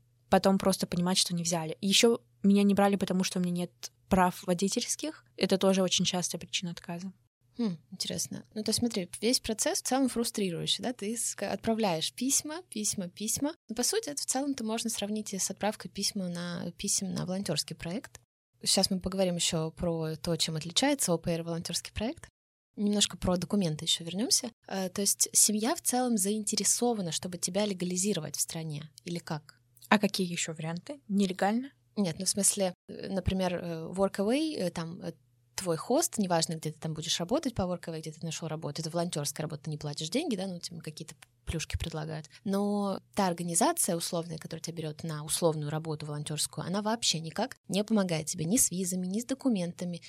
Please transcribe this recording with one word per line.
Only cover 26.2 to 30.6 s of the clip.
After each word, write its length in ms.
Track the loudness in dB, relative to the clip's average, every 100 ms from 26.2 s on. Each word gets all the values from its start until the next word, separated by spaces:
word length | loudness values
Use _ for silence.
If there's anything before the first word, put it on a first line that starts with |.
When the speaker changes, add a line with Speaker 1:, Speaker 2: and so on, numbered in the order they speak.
| 2 0 -2 0 2 2 2 0 -2
Speaker 2:
чтобы 240 | -4 -6 -4
тебя 280 | -2 0 0
легализировать 720 | 0 -2 0 0 0 -4 -4
в 60 |
стране, 480 | -4 -4 -6 -8 -10 -14 -8
или 140 | -8
как? 360 | -6 -8 -8 -20 _ -16 2
Speaker 1:
А 80 | 4
какие 300 | 4 0 -2
ещё 240 | -2 -4
варианты? 460 | -4